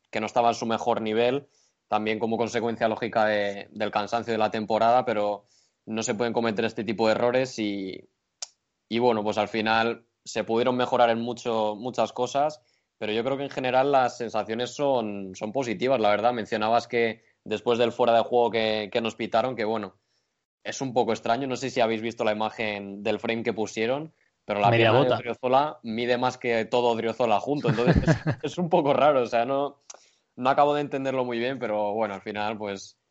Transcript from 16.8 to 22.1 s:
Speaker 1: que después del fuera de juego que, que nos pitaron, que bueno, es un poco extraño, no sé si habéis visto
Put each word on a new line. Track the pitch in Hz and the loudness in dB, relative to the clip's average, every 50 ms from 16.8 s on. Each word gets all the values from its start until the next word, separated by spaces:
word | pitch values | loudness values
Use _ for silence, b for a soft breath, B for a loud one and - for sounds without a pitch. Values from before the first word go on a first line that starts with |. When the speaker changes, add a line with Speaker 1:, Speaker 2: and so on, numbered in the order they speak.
| 113 - | 0 0
Speaker 1:
que | - 120 117 113 110 b b b b b b | 0 0 0 0 -2 b b b b b b
después | - 107 101 - 123 120 113 | -6 -6 -4 0 0 2 4
del | 120 117 | 2 2
fuera | 110 - 123 117 117 | 2 2 4 4 6
de | 113 107 | 4 4
juego | - 120 120 117 113 | 4 2 2 2 2
que, | 98 113 110 110 107 110 104 98 | 2 0 0 0 0 -2 -2 -2
que | - 120 | -2 -2
nos | 113 110 - | -2 -2 -4
pitaron, | - 117 101 - 113 113 131 127 | -4 -4 -2 0 0 0 0 -2
que | 110 110 | -4 -4
bueno, | 107 113 110 104 92 - _ _ _ _ _ _ _ _ _ _ _ _ _ - | -2 -2 -4 -6 -8 -12 _ _ _ _ _ _ _ _ _ _ _ _ _ -12
es | 104 110 - | -10 -8 -6
un | 139 131 | -6 -2
poco | 110 127 117 107 | 0 0 2 2
extraño, | 110 - - 113 117 123 139 | 0 -2 0 -2 -2 0 -2
no | 131 127 | -4 -6
sé | 120 135 127 | -4 -6 -4
si | 117 127 | 0 2
habéis | 117 110 113 110 | 2 2 2 0
visto | 110 117 | -2 -4